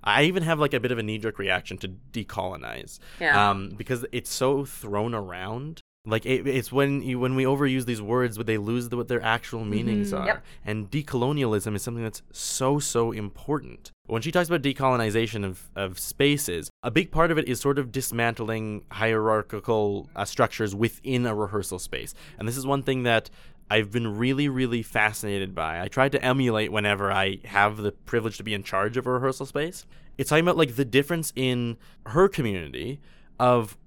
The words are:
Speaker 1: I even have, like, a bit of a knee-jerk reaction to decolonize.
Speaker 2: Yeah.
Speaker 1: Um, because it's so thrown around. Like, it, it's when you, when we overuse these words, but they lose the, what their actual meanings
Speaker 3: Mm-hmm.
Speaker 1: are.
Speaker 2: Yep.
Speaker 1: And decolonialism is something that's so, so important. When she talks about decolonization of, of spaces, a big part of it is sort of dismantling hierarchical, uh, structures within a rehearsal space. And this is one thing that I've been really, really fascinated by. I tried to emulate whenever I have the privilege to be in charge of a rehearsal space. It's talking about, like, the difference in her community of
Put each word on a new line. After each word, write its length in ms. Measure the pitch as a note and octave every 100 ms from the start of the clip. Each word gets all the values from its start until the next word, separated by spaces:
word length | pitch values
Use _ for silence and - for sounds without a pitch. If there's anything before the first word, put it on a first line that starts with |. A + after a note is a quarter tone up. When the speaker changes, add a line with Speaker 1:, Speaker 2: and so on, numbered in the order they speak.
Speaker 1:
I 200 | G#2 A2
even 200 | D#3 F#3
have, 140 | D#3+ D#3
like, 160 | D3
a 60 | C3+
bit 120 | A#2+
of 60 | A#2+
a 60 |
knee-jerk 340 | G#2+ G#2+ A2 -
reaction 400 | G2 F#2 - F#2
to 100 | F#2
decolonize. 1080 | F#2 - A#2 G#2 G#2+ F#2 E2+ A#1 A#1 - - - -
Speaker 2:
Yeah. 300 | E3 G2+ G2+
Speaker 1:
Um, 180 | G2 G2 G#2+
because 280 | - B2 B2+
it's 180 | B2 -
so 340 | - C3 C#3
thrown 480 | C#3 - A2 G2+ A#2
around. 680 | A2+ F#2+ F2 F#2 A#2 D3 D#3+ _ _
Like, 200 | A2 A2+
it, 220 | - C3 C3+
it's 240 | C3 -
when 300 | B2+ C#3 C#3
you, 180 | C3 B2
when 160 | B2+
we 80 | C3
overuse 420 | C3 C#3 C#3+ C3
these 160 | B2 A2+
words, 360 | G#2 B2 B2 G#2+
but 80 | A2+
they 100 | A2
lose 300 | G#2 A#2+ A#2+
the, 80 | A#2+
what 120 | A#2
their 120 | A#2+
actual 440 | A2 A#2 - A2+
meanings 460 | A2 G#2 G#3 G#3+ G3+
Speaker 3:
Mm-hmm. 80 | D#3
Speaker 1:
are. 40 | -
Speaker 2:
Yep. 180 | G#3+ - -
Speaker 1:
And 240 | - G#2+ G2
decolonialism 840 | D3+ D3 C3 B2 D3 B2 G#2 A2
is 60 | G2+
something 200 | - A#2
that's 180 | A2+ - -
so, 480 | - - - C3 D3
so 320 | C#3+ A#2+ A#2
important. 800 | G#2 G2+ - - D3 B2+ A#2 - _
When 160 | - A2+
she 100 | D3
talks 160 | F3+ E3
about 140 | E3
decolonization 800 | C#3 C3+ C3+ B2 A2 A2 A2+ G#2+
of, 240 | G2 F2+ -
of 240 | G2 G2 F2+
spaces, 720 | - - C#3 C#3+ A#2 F2 - _
a 60 | A#2+
big 220 | A2 E3+
part 180 | D#3+ E3
of 60 | D#3
it 100 | -
is 100 | A#2+
sort 180 | C#3 C#3
of 140 | B2+
dismantling 920 | C3 B2 A#2 A#2 A#2 A2+ A2 A2 G#2 -
hierarchical, 1160 | - A2+ A2 A2 A2 G#2 G#2 G#2+ A2 G#2 G2 -
uh, 100 | -
structures 480 | G2 - A#2 - G#2+
within 500 | G2+ A#2 - C3 B2+
a 100 | A#2+
rehearsal 440 | G#2 G2+ G#2 G2 F2+
space. 340 | - B1+ - - - -
And 100 | G#2+
this 100 | B2+
is 80 |
one 160 | C3 C#3
thing 200 | C3 C3
that 260 | A#2+ A2+ - - - - -
I've 220 | G#2+ G#2
been 260 | A#2 A2+ G#2
really, 320 | B2 C3+ D3
really 320 | C3 B2 A#2+
fascinated 720 | A2 A2+ G#2+ G#2 G#2 G2 F#2+
by. 260 | F2+ D#2+ E2
I 80 | F#2+
tried 220 | - C3+
to 100 | C3
emulate 460 | B2+ C3 B2 A2 G#2+
whenever 400 | G#2+ G#2 G2+ G2+
I 280 | G2 G2 G2
have 320 | - G2+ G#2 G#2+
the 140 | G#2
privilege 460 | - - A#2+ A2 -
to 60 |
be 100 | G#2+
in 80 | G2+
charge 340 | - F#2+ G#2 A#2+
of 80 |
a 60 | B2
rehearsal 340 | B2+ C3 C3
space. 400 | C#3 C#3+ D#3+ - - - - -
It's 120 | C3
talking 140 | D3+
about, 140 | F3 E3
like, 180 | D3+
the 100 | A#2
difference 460 | B2+ B2+ C#3 E3+ D#3
in 420 | - C3 B2 A#2 A2+ - - -
her 200 | C3 G3
community 720 | - A#2+ F#2 D2+ B1+ G2 C#3+ - - - -
of 380 | B2+ B2 G#2+ -